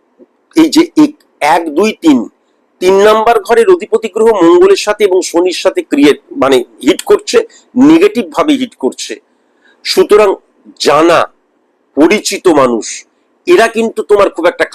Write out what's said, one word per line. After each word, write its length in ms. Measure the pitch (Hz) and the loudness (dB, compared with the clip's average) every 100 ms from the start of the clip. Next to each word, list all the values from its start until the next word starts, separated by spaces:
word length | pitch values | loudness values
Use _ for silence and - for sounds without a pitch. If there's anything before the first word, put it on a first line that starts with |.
| _ _ _ _ _ - | _ _ _ _ _ -2
এই 140 | 311 247 | 0 0
যে 80 | - - | -2 0
এক, 100 | 151 - _ _ 143 170 | -2 -2 _ _ -2 -2
এক, 80 | 165 147 | -2 -4
দুই, 140 | 214 - | -4 -2
তিন, 160 | 165 131 98 _ _ _ _ _ | 0 0 -2 _ _ _ _ _
তিন 140 | 180 196 208 | 0 2 2
নাম্বার 280 | 214 220 233 - | 2 2 -2 0
ঘরের 200 | 233 214 175 | 0 2 0
অধিপতি 320 | 202 226 220 214 | 0 -6 -4 -2
গ্রহ 140 | 220 214 | 0 2
মঙ্গলের 380 | 170 175 190 190 - | 2 4 4 2 -2
সাথে 160 | 208 202 | -2 0
এবং 100 | 185 - | -2 -2
শনির 280 | 165 180 170 | -2 -2 -2
সাথে 180 | 190 180 165 | -4 -4 -6
ক্রিয়েট, 280 | - 143 131 _ - | 0 2 0 _ -4
মানে 140 | 135 131 - _ 131 | 0 0 -2 _ -4
হিট 140 | - - | -4 0
করছে, 280 | 202 - 247 - _ _ 247 143 | 0 0 -2 -4 _ _ 0 4
নেগেটিভ 360 | 330 370 311 180 147 | 4 2 -2 -6 -4
ভাবে 180 | 156 139 | -2 -2
হিট 120 | 123 _ | -4 _
করছে। 300 | 127 - - 110 _ _ _ _ _ _ - | -8 -8 -14 -16 _ _ _ _ _ _ -6
সুতরাং 440 | - - 208 214 - _ _ - - - | -2 2 2 2 -2 _ _ -20 -8 -2
জানা 340 | 147 165 160 113 _ _ _ _ _ _ - | 0 2 0 -2 _ _ _ _ _ _ 0
পরিচিত 480 | 160 208 - 196 185 147 | 0 0 -4 -4 0 2
মানুষ, 240 | 131 117 - - - _ _ _ - | 0 -2 -6 -16 -20 _ _ _ -2
এরা 200 | 180 220 220 | 0 0 -2
কিন্তু 260 | 226 - - | -6 -6 -2
তোমার 200 | 208 190 - | 0 0 0
খুব 100 | 170 | -2
একটা 140 | 170 156 | -2 -4